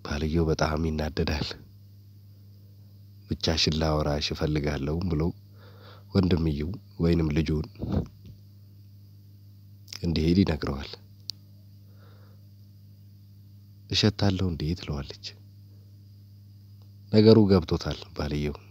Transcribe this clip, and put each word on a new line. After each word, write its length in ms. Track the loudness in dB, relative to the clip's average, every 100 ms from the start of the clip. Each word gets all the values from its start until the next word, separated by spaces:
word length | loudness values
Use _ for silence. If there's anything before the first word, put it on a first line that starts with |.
ባልየው 440 | -6 -4 0 2 2
በጣም 400 | 2 0 0 -2
ይናደዳል። 640 | -2 -4 -2 -2 -2 -4 -10 -16 -20 -20 -20 -20 -20 -20 -20 -20 -20 -20 -20 -20 -20 -20 -20 -10
«ብቻሽን 500 | -4 -2 0 0 0
ላወራሽ 500 | 0 0 0 -2 -4
እፈልጋለሁ» 680 | -4 -2 -2 -2 -4 -4 -4 -2
ብሎ 160 | 0 -2 -4 -18 -20 -20 -20 -20 -20 0
ወንድምየው 600 | 2 4 2 2 0 -4 -8 -14 -2
ወይንም 300 | 2 2 2
ልጁን 360 | 0 0 -2 -4 -10 -2 -2 -4 -12 -20 -20 -20 -20 -20 -20 -20 -20 -20 -20 -20 -20 -20 -20 -20 -20 -18 -6
እንዲሄድ 380 | -2 0 4 4
ይነግረዋል። 520 | 4 0 -4 -6 -8 -14 -20 -16 -16 -16 -20 -20 -20 -20 -20 -20 -20 -20 -20 -20 -20 -20 -20 -20 -20 -20 -20 -20 -20 -20 -20 -20 -20 -20 -6
«እሸታለሁ 580 | 0 0 2 0 0 -2
እንዴ?» 160 | -2 -4 -4
ትለዋለች። 500 | -6 -8 -8 -12 -16 -16 -20 -20 -20 -20 -20 -20 -20 -20 -20 -20 -20 -20 -20 -20 -20 -20 2
ነገሩ 260 | 8 10 10 8
ገብቶታል 540 | 4 4 -4 -2 -6 -8
ባልየው። 460 | -8 -4 -4 -4 -6 -16